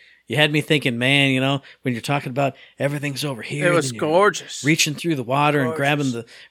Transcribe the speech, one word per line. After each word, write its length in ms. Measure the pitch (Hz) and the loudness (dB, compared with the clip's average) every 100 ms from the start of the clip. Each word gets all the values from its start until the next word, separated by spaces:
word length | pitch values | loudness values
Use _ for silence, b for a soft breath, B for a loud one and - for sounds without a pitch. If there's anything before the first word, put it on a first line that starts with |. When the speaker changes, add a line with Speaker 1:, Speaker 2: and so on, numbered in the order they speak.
| b b b | b b b
Speaker 1:
You 100 | 120 | 0
had 140 | 151 | 2
me 100 | 151 | 2
thinking, 380 | 143 156 135 117 | 2 0 0 0
"Man, 320 | 127 143 139 | 2 4 4
you 100 | 131 | 2
know, 220 | 135 139 B B | 0 -2 B B
when 120 | 135 | -4
you're 60 | 117 | -4
talking 300 | - 143 139 | -2 -4 -4
about 260 | 127 139 - b b | -2 -2 -4 b b
everything's 460 | 139 147 143 127 | -4 -4 -6 -6
over 180 | 147 120 | -6 -8
here, 260 | - 143 175 | -8 -2 0
Speaker 2:
It 60 | |
was 160 | 170 135 | 2 0
Speaker 1:
then 60 | 117 | -2
you're 40 | 151 | 0
Speaker 2:
gorgeous. 540 | 165 202 - - - | 4 4 2 -6 -4
Speaker 1:
reaching 300 | 135 160 - | 0 2 0
through 200 | 143 170 147 | -2 -2 -2
the 60 | |
water 380 | 113 135 147 147 | -2 2 2 2
and 140 | 127 | 0
grabbing 380 | 117 139 147 139 | 0 0 0 0
Speaker 2:
Gorgeous. 180 | 117 - | -4 -8
Speaker 1:
the, 20 | B B | B B